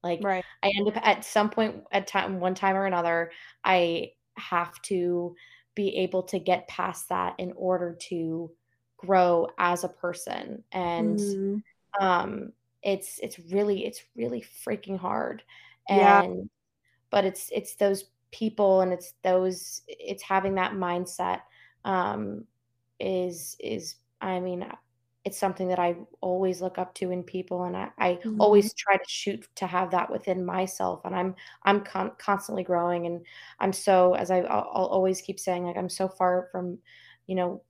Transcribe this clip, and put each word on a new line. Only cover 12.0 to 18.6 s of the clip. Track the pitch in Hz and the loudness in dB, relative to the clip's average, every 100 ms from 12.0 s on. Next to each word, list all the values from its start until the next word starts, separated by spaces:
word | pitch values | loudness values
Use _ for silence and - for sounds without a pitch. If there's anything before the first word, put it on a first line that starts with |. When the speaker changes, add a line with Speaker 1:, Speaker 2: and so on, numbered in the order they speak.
| 190 180 - - - - _ _ | 4 4 2 -6 -10 -16 _ _
Speaker 1:
it's, | 202 196 - - | -4 -2 -4 -10
it's | - - 170 | -10 -12 -4
really, | 190 208 196 214 | 0 0 0 -4
it's | 220 - 233 | -10 -18 -8
really | 233 240 | -6 -6
freaking | 220 - - 208 196 190 | -10 -12 -8 -6 -6 -6
hard. | 180 - - 220 _ - - _ - | -4 -2 -4 -8 _ -20 -20 _ 2
Speaker 2:
Yeah. | 196 190 202 | 6 8 8
Speaker 1:
And, | 185 185 196 _ _ _ _ _ _ | 6 -4 -10 _ _ _ _ _ _
but | 202 190 | 2 2
it's, | 190 - | -2 -6
it's | - - - | -6 -8 0
those | 202 196 - _ _ | 2 2 -4 _ _
people, | - 220 214 | -6 -4 2